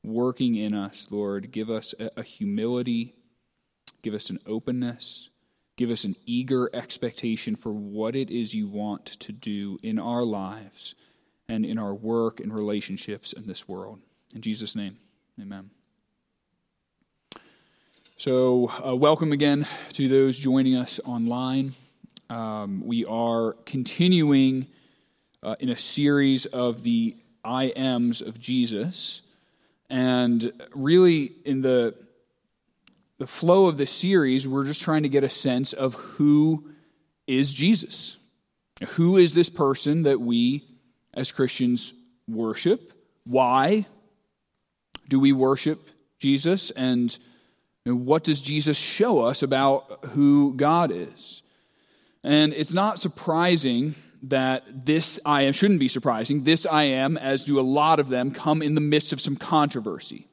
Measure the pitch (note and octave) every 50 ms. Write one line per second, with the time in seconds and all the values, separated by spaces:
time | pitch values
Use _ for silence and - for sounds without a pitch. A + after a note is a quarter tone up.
0 | - G#2 A2 A#2 B2 B2+ B2 - C3 B2 A#2 G#2 G#2+ G#2+ G#2 G#2 G2 G2 - -
1 | - - G2+ G#2 G#2 G2 G2 G2 G2 G2+ - G#2+ A2 A2+ A2+ A2 - - - -
2 | A2 G#2+ _ - G#2+ - - _ G#2 G2+ G2+ G#2+ A2 A#2 B2 B2 A#2+ B2 A#2 A#2
3 | A2+ - _ _ _ _ _ _ _ _ _ _ _ _ _ _ _ - _ _
4 | - A2+ G#2 G#2 - - G2 - _ - G#2+ A#2 - - B2+ B2 B2 A#2+ A#2+ -
5 | - - - - - - _ _ _ _ _ _ _ _ _ - B2 A#2 A#2 -
6 | - G2 F2+ _ _ A#2+ A#2+ B2 C3 B2+ C3+ B2+ B2 - - A#2+ - - - -
7 | - A#2 - - - A#2 A2 A2 - A#2 G#2+ - - A2+ G#2 G#2+ G#2 G2+ G2+ G#2+
8 | A2 A2+ B2 C3+ C3+ G2+ - A#2+ A2+ G#2 G#2+ G#2+ G#2+ G2+ G2+ G#2+ G#2 G#2+ G#2 -
9 | _ - - _ - - G#2 - - A2 G#2 G2+ G2+ G2+ F#2+ - - A2+ G#2+ A2
10 | - A#2 A#2+ A#2+ B2 A2+ G#2 G2 F#2+ F#2 G#2+ A2 G#2 G2 _ - - - - _
11 | _ _ _ _ _ _ _ _ _ - A2+ A2 G#2+ - A2 A2+ G#2+ G2+ G2 G#2
12 | G#2+ A2 A#2 A#2 A#2 A2+ - - - G#2+ A2 G#2+ G#2+ G#2 G#2 G#2 - - F#2+ F#2
13 | - - G2+ G2 - - - - G#2 G#2 F#2 - - - F#2 F#2 F#2+ G#2 A2 G#2+
14 | _ _ _ _ _ _ - A2 A2 A2+ G#2+ G#2 A2 G2+ - A2 G2+ F#2+ G2+ _
15 | _ _ _ _ _ _ _ - G#2 G2 G2+ F#2+ F#2+ G#2 _ _ _ _ _ _
16 | _ _ _ _ _ _ _ _ _ _ _ _ _ _ _ _ _ _ _ _
17 | _ _ _ _ _ _ - - _ _ _ _ _ _ _ _ _ _ _ _
18 | _ _ _ - - C#3+ B2+ B2+ B2+ B2+ B2+ B2 A#2+ A#2 - - - C3+ B2+ B2+
19 | D3 D3 D#3 D#3+ E3 D#3 D3 C#3 D3 D3 C#3+ C#3+ D3 - - - - - - -
20 | C#3 B2+ C3+ C3+ C3+ C3+ B2+ C3 C#3+ C3 B2+ C3+ C3 C3 C3 B2+ B2 - - -
21 | - C3 B2 A#2 A2+ A#2 A#2+ B2 B2+ B2+ C3 C3+ C3 C#3 C3 - _ _ _ _
22 | - _ _ - _ - A#2 A#2 A2+ A2 G#2+ G#2+ G#2 G2+ G2 F#2 - A#2 A#2 A#2
23 | A2+ - A2 A#2 A#2 A#2 A2+ A#2 A2+ A2+ - - _ - - C3+ B2 - - -
24 | E3+ F#3 F#3 E3+ D#3 D3 C#3+ C3+ C3+ C3 C3 C3 C3 - _ _ _ _ _ _
25 | _ _ _ _ _ _ _ _ - - A2 - C3 B2+ A#2 - - - - D3
26 | C#3+ C#3+ C#3+ C#3+ C#3 C3+ C3+ B2+ - - - B2+ B2 B2 A2+ G#2+ A2+ A#2 A#2 A2+
27 | A2+ A2+ - - _ _ _ _ - A2 A#2+ C3 C3+ B2+ - B2+ C3 C3 B2+ A#2+
28 | A#2+ A#2+ A#2 - - G#2+ A2+ A#2 - - C3 B2+ A#2+ A2 A2 G2+ A#2 F3 F#3 -
29 | - - - - _ _ _ _ _ _ _ _ _ _ _ _ _ _ C3 B2+
30 | B2+ B2+ B2+ B2+ B2 A#2+ A#2+ A#2 A2+ A#2 - - - - - C#3 C3 C#3+ E3 F3+
31 | F#3 F3+ E3 D#3 C#3 B2 - - _ C#3+ C3+ C3+ C3 C3 B2+ B2 A#2 A2+ - -
32 | - _ _ _ _ _ _ _ _ _ _ _ _ _ _ _ _ _ _ _
33 | _ _ _ _ C3 B2+ - - E3 E3+ F3+ G3 G3 F3 D#3 C#3 C#3+ - - -
34 | - F#3 G3 F3+ D3 C3 B2+ C3+ C3+ C3+ C3 C#3 C3+ C#3 D3+ - - E3+ D#3 D#3
35 | D3+ C#3 C3+ C#3+ C3+ C3 - - - C3+ B2 B2+ B2+ - - - C3+ C3 A#2 -
36 | - - - - D3 D3 D3 D3+ D3+ D#3+ D#3+ D3+ - - - _ _ _ _ _
37 | _ _ _ _ _ - C3 C3 C#3 C#3 C#3 C3 D3 F#3+ A3+ E3 - - - -
38 | - - - _ _ _ _ _ _ _ _ _ _ _ _ - - - - -
39 | E3 F3 F#3+ F#3+ F3 E3 D3 F3 E3 - - - D3+ C#3 C3+ - - C#3+ D3+ E3
40 | D#3+ C#3+ C3+ A2 A#2+ A#2+ A#2+ A#2 A#2+ B2 C#3 C#3+ - _ - _ _ _ _ _
41 | _ _ - - C3 - - - C3+ B2 - - B2 B2 B2 A#2 - - - -
42 | _ _ _ _ _ - A2+ A2 A2+ A2 G#2+ - - F3 A3 B3 - - _ _
43 | _ _ _ _ _ A#2+ B2 C3 B2+ A#2+ B2+ E3 E3+ E3+ G#3 A3 G3+ - - _
44 | _ _ _ _ _ _ _ _ _ _ _ _ _ _ _ _ _ _ _ -
45 | _ C#3 C#3 C3+ C3+ C#3 C#3 C3 C3 C3 C#3 C3 - D#3 D#3 - _ - _ _
46 | _ _ _ _ - C3+ C#3 C#3 C#3+ E3 F#3 F#3+ - - - C3+ B2+ B2+ B2 B2
47 | A#2+ A#2 - - _ _ _ _ _ _ _ _ _ _ _ _ _ B2 B2 B2
48 | B2 B2+ D3+ D#3+ D#3 D#3+ D3+ C#3 C3+ C#3 D3 D3+ C#3+ D3+ D3 - - - - -
49 | G#3 B3 A3 C#3 A#2 A#2 - - D3 C3+ C3+ C3 C#3 C#3 C3+ C3+ - - - -
50 | - C3+ A#2+ C#3+ C#3+ C#3+ C#3+ C#3+ C#3+ C#3+ C3 C3 C#3 D3 D#3+ E3+ F3 C#3 F2 F2
51 | F2 - - - - - - - _ _ _ _ _ _ _ _ _ _ _ _
52 | _ _ _ _ - B2+ D3 D3+ D3+ D3+ D3 D3+ D3+ - D#3+ F#3 G3 G#3+ G#3+ -
53 | - F3 - - - F3 D#3 D#3+ F3 F3+ F3+ D#3+ C3+ C3 A#2+ A#2 C3+ D#3 D3 -
54 | - - _ - - C3 C#3 C3 C3 C3 C3 C3 - - B2+ C3+ B2 D3 D3+ D#3+
55 | D#3 - - - - D3 D3 C#3+ C#3 C3+ C#3 - G3 G#3+ G3+ D#3+ C3+ B2 - B2+
56 | - C#3 A#2 A2 A2+ A2+ C#3+ D3 B2+ D3+ E3 D#3+ - F3 D#3 D3+ D3+ C#3 C3 C3
57 | C3+ C#3 E3 - B2 C3+ C3+ C3 - C#3+ C#3+ C#3 C3 C3 C3+ D3 D3+ D#3+ D#3+ D3+
58 | C#3+ C3 B2+ B2 B2 C#3 B2+ - - D3+ D#3 D#3+ D#3 D3 D3+ D#3 D3+ D3 D3 D3+
59 | - - D#3 C3 - D3+ C#3 C3 - - E3 D#3 D3 C#3+ C#3+ B2+ G#2+ G#2+ E2 -
60 | - - - - - _